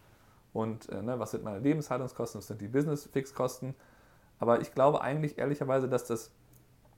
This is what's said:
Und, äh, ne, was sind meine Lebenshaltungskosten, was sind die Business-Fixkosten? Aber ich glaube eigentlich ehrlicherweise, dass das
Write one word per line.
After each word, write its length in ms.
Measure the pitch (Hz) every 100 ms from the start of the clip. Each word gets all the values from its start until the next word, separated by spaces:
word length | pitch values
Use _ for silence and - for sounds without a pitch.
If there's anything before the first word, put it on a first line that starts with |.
| - - - - _
Und, 360 | 113 110 110 -
äh, 120 | 98
ne, 160 | 110 127
was 140 | 107
sind 100 | 113
meine 160 | 107 101
Lebenshaltungskosten, 800 | 139 156 143 127 127 - 117 104
was 80 | -
sind 140 | 104
die 80 | 104
Business-Fixkosten? 1080 | 131 151 147 - 139 135 - 127 - 131 - - - - - _ -
Aber 220 | 117 117
ich 120 | -
glaube 280 | - 139 151
eigentlich 380 | 123 151 151 -
ehrlicherweise, 500 | 131 147 139 135 127
dass 180 | 127 -
das 240 | 113 - - _ - - _ -